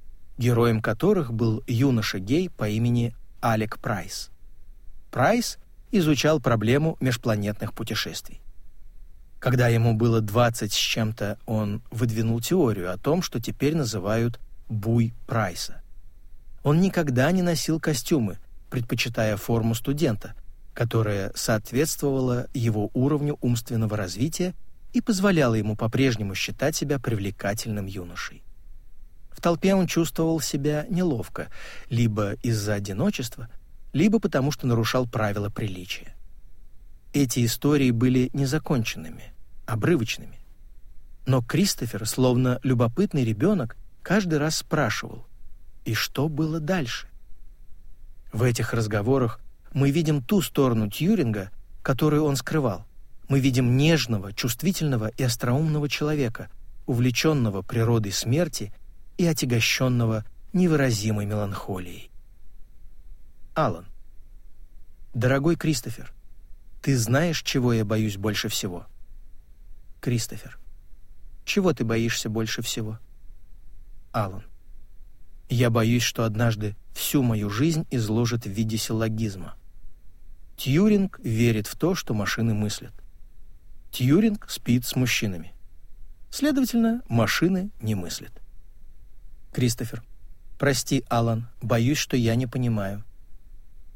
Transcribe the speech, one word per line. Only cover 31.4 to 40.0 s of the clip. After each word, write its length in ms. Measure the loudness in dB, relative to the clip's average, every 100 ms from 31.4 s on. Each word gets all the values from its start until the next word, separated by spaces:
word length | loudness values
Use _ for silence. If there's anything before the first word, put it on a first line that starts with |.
| -8 -10 -10 -10 -2
либо 440 | 2 2 2 -2 -2
из-за 320 | 0 0 0
одиночества, 760 | -2 -2 0 0 0 -4 -8 -12 -12 -14 -16 -4
либо 240 | 2 4 4
потому, 320 | 2 2 2
что 160 | 0 2
нарушал 420 | 2 4 2 0
правила 400 | 0 0 0 -4
приличия. 640 | -2 -4 -4 -8 -10 -10 -12 -14 -14 -14 -14 -14 -16 -16 -18 -2
Эти 320 | 0 2 2
истории 460 | 2 2 4 6 4
были 400 | 4 4 4 2
незаконченными, 1000 | 0 0 0 0 0 0 -4 -10 -12 -14 -14 -14 -12 -6
обрывочными. 720 | 0 4 4